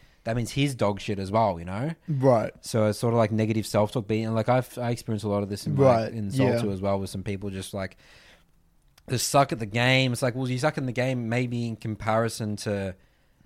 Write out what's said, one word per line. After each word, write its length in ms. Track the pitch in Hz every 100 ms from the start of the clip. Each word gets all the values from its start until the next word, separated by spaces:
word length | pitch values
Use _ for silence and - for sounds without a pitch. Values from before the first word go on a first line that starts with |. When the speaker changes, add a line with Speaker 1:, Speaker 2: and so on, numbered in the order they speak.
| - _
Speaker 1:
that 120 | - 117
means 160 | 113
he's 220 | 139 143
dog 260 | 123 104 101
shit 200 | - 98
as 120 | 95
well, 280 | 107 110 85
you 60 | 85
know? 260 | 98 143 165 -
Speaker 2:
Right. 440 | 139 131 117 107 -
Speaker 1:
So 260 | - 117 107
it's 100 | 104
sort 160 | 120
of 60 | 117
like 120 | 107
negative 360 | 107 110 113 98
self-talk 400 | 104 104 131 95
being, 180 | 110 110
and, 80 |
like, 160 | 113 107
I've, 260 | 127 120 -
I 100 | 120
experience 340 | 120 - 110
a 40 | 107
lot 140 | 101
of 60 | 101
this 180 | 101 -
in 80 | 139
my, 80 |
Speaker 2:
Right. 280 | 135 117 110
Speaker 1:
in 180 | 113 101
Sol 160 | 135 127
Speaker 2:
Yeah. 140 | 117
Speaker 1:
too 100 | 110
as 100 | 95
well, 180 | 98 98
with 120 | 95
some 100 | 98
people 300 | 92 98 104
just, 220 | 95 92
like, 240 | 101 95 - - - - - _ _ _ _ _ _ -
they 100 | 123
suck 320 | - 143 139
at 80 | 117
the 80 | 110
game. 440 | 117 123 131 131
It's 100 | 120
like, 100 | 127
well, 160 | 120 127
you 80 | 127
suck 200 | 156 151
in 80 | 131
the 40 |
game 380 | 123 127 127 113
maybe 380 | 120 123 120 117
in 80 | 113
comparison 800 | 113 104 110 110 113 - 110 104
to 380 | - 101 98 92 _ _ _ _